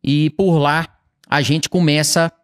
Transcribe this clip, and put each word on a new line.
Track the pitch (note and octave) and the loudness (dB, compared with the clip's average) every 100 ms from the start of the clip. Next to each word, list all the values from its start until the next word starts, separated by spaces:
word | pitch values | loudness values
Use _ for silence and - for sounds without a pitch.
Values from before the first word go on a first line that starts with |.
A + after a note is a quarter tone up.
e | - D3 D3+ | 0 0 0
por | - F#3+ D#3+ | 0 0 2
lá | C#3+ D#3 D#3+ _ _ _ _ | 2 -2 -6 _ _ _ _
a | C#3+ | -2
gente | C#3 D#3 - | 0 -2 -2
começa | F3+ D#3+ D3 D3+ E3+ E3 _ | 0 0 0 0 0 -2 _